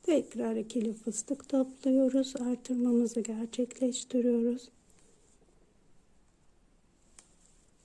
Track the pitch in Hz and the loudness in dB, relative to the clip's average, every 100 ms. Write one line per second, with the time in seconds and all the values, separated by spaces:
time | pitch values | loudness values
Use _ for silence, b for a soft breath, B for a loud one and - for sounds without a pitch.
0 | - 302 - 220 233 220 220 254 220 208 | 4 2 2 -6 -4 -4 -4 -2 -2 -4
1 | - 208 - 277 - 269 262 - 269 262 | -8 -8 -6 -8 -2 0 0 -2 2 4
2 | 262 262 262 277 247 247 - 247 247 240 | 4 2 0 -4 -4 -4 -4 0 2 4
3 | 233 233 220 220 233 - 247 - 254 254 | 2 -2 -4 -6 -6 -4 -4 0 -2 -2
4 | - 254 240 240 233 247 - _ _ - | -2 0 2 2 2 -2 -8 _ _ -20
5 | - _ _ _ _ _ _ _ _ - | -20 _ _ _ _ _ _ _ _ -20
6 | _ _ _ _ - _ _ _ _ _ | _ _ _ _ -20 _ _ _ _ _
7 | _ - _ _ _ _ _ _ | _ -20 _ _ _ _ _ _